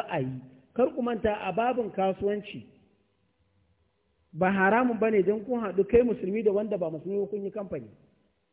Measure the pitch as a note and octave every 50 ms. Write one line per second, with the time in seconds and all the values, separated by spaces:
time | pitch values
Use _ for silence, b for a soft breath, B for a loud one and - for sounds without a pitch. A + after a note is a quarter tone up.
0 | - - F3+ D3 C3 C3 C3 B2+ - - - - _ _ - A#3 B3+ D4+ - C4+
1 | A#3+ A#3+ A#3 G3 - G#3+ G#3 - F#3+ F#3+ E3+ A3 A#3 B3+ B3 B3 A3 F#3+ - F#3+
2 | F#3+ F#3+ F#3 F#3+ G3 G3+ G#3 G3+ G3 - - B2 - - - _ _ _ _ _
3 | _ _ _ _ _ _ _ _ _ _ _ _ _ _ _ _ _ _ _ _
4 | _ _ _ _ _ _ - D#3 F#3 F#3+ G3 F#3+ F#3+ G3 G#3+ A#3+ B3+ A#3+ A3+ G3
5 | A3 A3 A3 G3+ F3 F#3+ G#3+ A3 G#3 C4+ B3 A#3 A3 F#3+ F3 G3 G3 - A#3+ A#3
6 | B3 A#3+ G3 - G3+ F#3 G3+ A3+ G3+ G3+ F#3+ G#3 A3+ G3+ G#3 F3 F3 D#3+ E3 D3
7 | - F#3 G3+ G3+ G3 G3 G#3+ G3+ G3 F#3+ G3 G#3+ G3 F3+ F3+ C#3 A2+ G#2 - _
8 | _ _ _ _ _ _ _ _ _ _